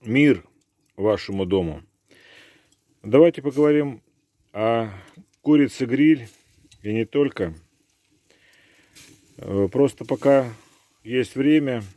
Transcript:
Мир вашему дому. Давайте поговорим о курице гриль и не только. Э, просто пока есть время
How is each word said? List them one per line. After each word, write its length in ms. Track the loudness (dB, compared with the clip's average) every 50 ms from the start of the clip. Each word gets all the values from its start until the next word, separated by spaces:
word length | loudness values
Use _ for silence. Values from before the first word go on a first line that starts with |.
| _
Мир 420 | -2 0 2 4 4 2 2 -2 _ _ _ _ _ _ _ _ _ _
вашему 480 | -4 -2 -2 -2 -2 -4 -8 -6 -6 -4
дому. 380 | -2 0 -2 -2 -2 -6 -10 -16 _ _ _ _ _ _ _ _ _ _ -20 -20 _ _ _ _ _ _ _ _ _ _ _ _
Давайте 400 | 2 4 6 6 6 4 0 -8
поговорим 580 | -6 -2 0 2 2 2 2 0 -2 -6 -12 _ _ _ _ _ _ _ _ _ _
о 380 | _ -4 -2 0 0 -2 -4 -6 -10 -16 -20 -20 _ -20 -20 _ _ _ _
курице 420 | 2 4 4 4 2 0 -6 -6
гриль 420 | -4 0 2 4 4 2 2 -2 -16 _ _ _ _ _ _ _ _ _ _ -10
и 120 | -6 -4
не 100 | -4 -4
только. 480 | -4 -2 -2 -2 -2 -2 -6 -6 -6 -8 -14 _ _ _ _ _ _ _ _ _ _ _ _ _ _ _ _ _ _ _ _ _ _ _ _ _ _ _ -20 -20 -20 -20 _ _ _ _
Э, 320 | -18 -12 -8 -4 -2 -2 -2
просто 360 | 0 0 0 0 0 _ -8
пока 400 | -8 -8 -2 0 2 2 2 2 -2 -10 -18 _ _ _ _ _ _ _ _ _
есть 320 | -6 -4 -4 -4 -4 -4
время 460 | -2 0 2 2 2 2 -2 -6 -6 -8 -12 -18